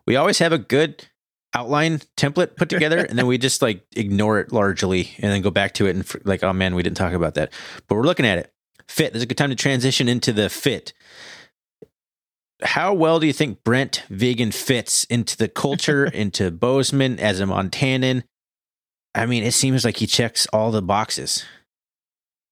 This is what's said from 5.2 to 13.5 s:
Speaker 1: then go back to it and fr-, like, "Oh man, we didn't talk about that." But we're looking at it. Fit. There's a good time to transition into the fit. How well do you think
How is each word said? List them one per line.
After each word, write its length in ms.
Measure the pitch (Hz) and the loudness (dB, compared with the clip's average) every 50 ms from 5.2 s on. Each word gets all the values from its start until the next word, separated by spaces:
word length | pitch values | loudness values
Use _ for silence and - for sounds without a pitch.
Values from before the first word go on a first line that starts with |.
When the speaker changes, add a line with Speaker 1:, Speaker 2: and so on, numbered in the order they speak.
| - 104 | -2 0
Speaker 1:
then 100 | 101 101 | 0 0
go 100 | 92 101 | 0 0
back 220 | 80 101 98 95 - | 2 2 0 0 0
to 100 | - 104 | 0 0
it 100 | 95 87 | 2 0
and 100 | 95 95 | 0 -4
fr-, 120 | - - - - | -6 -8 -6 -4
like, 180 | 101 95 - 90 | -2 -2 0 0
"Oh 80 | 95 | 0
man, 220 | 92 95 95 92 90 | 0 2 0 0 0
we 80 | 90 87 | 0 0
didn't 140 | 85 82 | 0 0
talk 160 | - 95 85 87 | -2 -2 0 0
about 220 | 87 82 78 - | 0 0 0 0
that." 180 | 76 76 - - - - - - - - | -2 -4 -4 -6 -10 -18 -16 -18 -8 -2
But 80 | - 104 | -2 0
we're 80 | 107 123 | 2 2
looking 220 | 165 175 - 135 | 2 2 2 2
at 140 | 110 92 85 | 2 2 0
it. 120 | - - _ _ _ _ _ _ _ - | -2 -6 _ _ _ _ _ _ _ -4
Fit. 240 | - - 156 - - | 0 0 0 0 0
There's 80 | 113 123 | -4 -4
a 40 | |
good 100 | 117 123 | -2 -2
time 140 | - 143 139 | 0 0 0
to 40 | 127 | 0
transition 540 | - - 139 135 123 123 135 - - 135 117 | 0 0 0 2 2 2 2 2 2 2 2
into 240 | 123 117 - 127 110 | 0 0 0 0 2
the 160 | 104 104 90 | 2 2 0
fit. 440 | - - - 143 110 80 - - - _ _ - - - - - - - - - _ _ _ _ _ _ - - _ _ _ _ _ _ _ _ _ _ _ _ _ - 131 | 0 -2 -2 -2 -2 -2 -6 -14 -18 _ _ -20 -20 -20 -20 -20 -20 -20 -20 -20 _ _ _ _ _ _ -20 -20 _ _ _ _ _ _ _ _ _ _ _ _ _ -6 -4
How 300 | 123 - 143 170 190 202 | -2 -2 0 0 0 0
well 260 | 170 160 160 165 165 | 2 2 2 2 2
do 80 | 156 | 2
you 60 | 151 131 | 2 0
think 300 | - 156 131 | 0 -2 -4